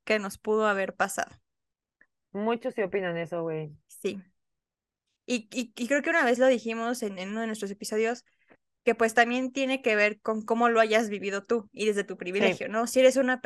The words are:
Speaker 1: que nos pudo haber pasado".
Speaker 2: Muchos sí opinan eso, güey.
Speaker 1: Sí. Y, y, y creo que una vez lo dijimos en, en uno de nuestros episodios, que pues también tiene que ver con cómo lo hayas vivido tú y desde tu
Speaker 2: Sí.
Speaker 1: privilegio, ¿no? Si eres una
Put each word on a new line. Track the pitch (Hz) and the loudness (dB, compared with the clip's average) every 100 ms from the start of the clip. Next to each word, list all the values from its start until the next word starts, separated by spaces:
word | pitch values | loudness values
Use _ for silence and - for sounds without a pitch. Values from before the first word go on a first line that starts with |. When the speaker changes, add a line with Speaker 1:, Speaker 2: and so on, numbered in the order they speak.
Speaker 1:
que | - 214 | -2 -2
nos | 196 - | -2 -8
pudo | - 214 214 | -2 0 2
haber | 196 190 196 | 0 -2 -2
pasado". | 196 - - - _ _ _ _ _ _ _ _ _ | -2 -2 -8 -10 _ _ _ _ _ _ _ _ _
Speaker 2:
Muchos | 196 214 233 254 | -6 -4 -4 -6
sí | - | -4
opinan | 196 196 185 170 | -4 -2 -4 -4
eso, | 165 170 | -6 -6
güey. | 165 156 156 151 _ | -6 -6 -8 -14 _
Speaker 1:
Sí. | - 196 196 - _ _ _ _ _ _ _ _ _ - | -10 -8 -8 -12 _ _ _ _ _ _ _ _ _ -6
Y, | 240 220 | -6 -4
y, | 240 240 - | -8 -8 -8
y | 233 | -2
creo | 285 | 0
que | 294 | 2
una | 330 | 2
vez | 262 240 | 2 4
lo | 262 | 4
dijimos | 247 226 226 226 247 | 4 0 -6 -4 -4
en, | 214 190 | -6 -8
en | 190 | -8
uno | 214 | -6
de | 226 | -6
nuestros | 220 196 | -6 -8
episodios, | 202 214 214 226 240 - _ _ _ _ _ | -8 -6 -2 -2 -4 -10 _ _ _ _ _
que | - | -2
pues | 226 226 | 2 4
también | 220 233 247 262 | 4 4 2 -2
tiene | 254 262 262 | -2 -2 0
que | 254 | 0
ver | 214 208 214 | 2 2 0
con | - 220 | -4 -4
cómo | 214 233 240 | -2 2 4
lo | 226 | 4
hayas | 220 214 226 | 4 4 2
vivido | 202 196 196 | -4 -4 -6
tú | 196 233 202 | -2 -4 -4
y | - 214 | -4 -2
desde | 202 | -2
tu | 196 185 | -4 -8
Speaker 2:
Sí. | |
Speaker 1:
privilegio, | 175 190 196 175 - | -6 0 0 0 -4
¿no? | 214 233 | -4 0
Si | 254 | 4
eres | 262 254 | 6 6
una | 254 254 | 2 0